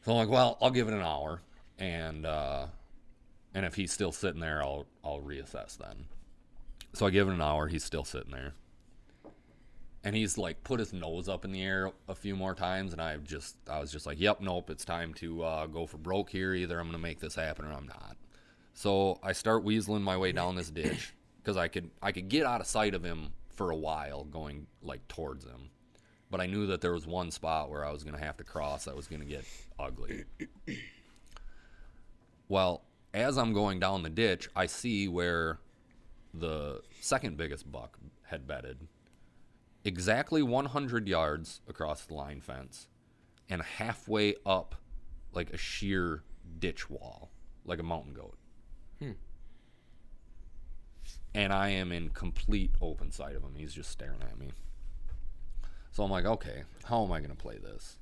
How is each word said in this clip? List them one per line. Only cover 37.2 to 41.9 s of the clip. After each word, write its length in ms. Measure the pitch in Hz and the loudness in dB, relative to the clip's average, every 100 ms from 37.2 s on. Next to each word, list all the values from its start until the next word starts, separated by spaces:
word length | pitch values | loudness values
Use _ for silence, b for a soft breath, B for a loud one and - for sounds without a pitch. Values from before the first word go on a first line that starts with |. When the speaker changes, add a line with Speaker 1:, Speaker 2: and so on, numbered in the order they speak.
| 117 76 | 0 -4
Speaker 1:
biggest 340 | 80 73 73 | -4 -4 -10
buck 260 | 69 60 - 65 - | -12 -12 -16 -20 -20
had 240 | - 80 65 | -12 -10 -8
bedded, 400 | 71 64 65 80 _ - b b b b b _ - | -8 -8 -14 -16 _ -20 b b b b b _ -4
exactly 580 | 104 90 90 117 147 160 | -2 0 4 4 6 4
one 220 | 135 123 139 | 6 4 2
hundred 420 | 143 135 117 98 | 0 2 0 4
yards 540 | 85 78 78 82 - - | 4 4 2 -4 -12 -14
across 380 | - 78 | -4 -4